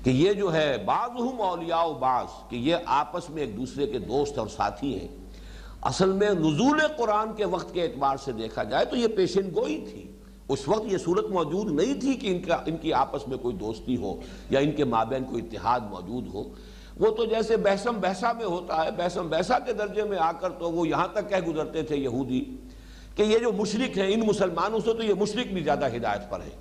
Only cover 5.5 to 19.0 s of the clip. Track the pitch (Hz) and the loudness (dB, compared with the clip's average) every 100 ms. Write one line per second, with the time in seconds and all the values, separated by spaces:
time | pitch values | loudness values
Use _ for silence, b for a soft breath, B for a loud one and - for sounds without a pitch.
5.5 | B B B - 127 190 190 208 190 156 | B B B -4 2 4 4 4 4 2
6.5 | 147 254 302 302 302 226 208 220 214 196 | 4 4 6 2 2 0 2 0 -2 0
7.5 | 175 165 175 165 147 139 139 139 110 113 | -2 -4 -2 -2 0 0 0 -4 -4 -4
8.5 | - 107 131 - 254 226 220 180 196 190 | -4 0 2 2 2 2 4 2 2 0
9.5 | 165 262 311 - - - - B B - | 0 0 -2 -6 -12 -14 -18 B B -4
10.5 | 135 139 220 220 185 170 180 214 185 160 | -4 2 0 2 0 2 0 2 0 0
11.5 | 175 208 147 208 285 262 262 214 180 165 | 0 0 2 2 2 0 0 0 -2 0
12.5 | 165 - 160 160 131 135 139 - 131 120 | 0 0 -4 0 2 2 -2 -4 -4 -2
13.5 | 98 104 110 - 123 98 - B B B | -2 -4 -6 -2 -2 -2 -6 B B B
14.5 | 135 147 147 139 117 113 131 127 120 95 | 2 2 2 2 2 2 -2 -2 -4 -6
15.5 | 104 101 123 110 92 90 123 110 98 123 | -4 0 0 -2 -10 -6 -6 -6 -8 -10
16.5 | B B B B B 214 220 226 220 214 | B B B B B 2 4 0 0 2
17.5 | 220 196 196 220 226 180 190 233 233 214 | 2 4 2 0 0 0 0 -2 0 -2
18.5 | 175 175 160 160 170 | -2 -2 0 0 0